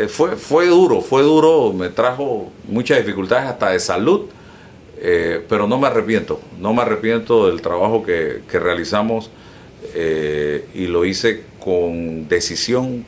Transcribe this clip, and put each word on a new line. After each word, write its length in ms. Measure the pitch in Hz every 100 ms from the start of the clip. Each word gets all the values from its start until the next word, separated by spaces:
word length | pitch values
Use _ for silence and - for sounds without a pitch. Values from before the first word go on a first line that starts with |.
eh, 80 | 107
fue, 280 | - 175 -
fue 300 | - 151 180
duro, 340 | 175 175 101
fue 220 | - 135
duro, 500 | 147 156 156 160 113
me 160 | 95 90
trajo 640 | 98 123 127 139 107 90 - -
muchas 300 | 110 123 135
dificultades 500 | 104 98 95 123 135
hasta 220 | - 101
de 100 | 92
salud, 460 | - 92 127 202 - - - - - - - -
eh, 440 | 87 85 85 82 -
pero 180 | 104 104
no 120 | 131
me 80 | 139
arrepiento, 540 | 117 101 107 - 78 - 87
no 160 | 101
me 80 | 120
arrepiento 640 | 120 107 110 113 110 117 95
del 160 | 85
trabajo 400 | 85 87 104 113
que, 400 | - 85 76 57 -
que 80 | 87
realizamos, 720 | 87 87 82 104 113 113 110 - - - - - -
eh, 720 | 82 82 78 76 76 76 73 -
y 140 | 85 90
lo 180 | 85 90
hice 380 | 95 117 104 - -
con 720 | 98 90 87 85 82 80 78
decisión, 720 | 87 - 85 - 123 127 123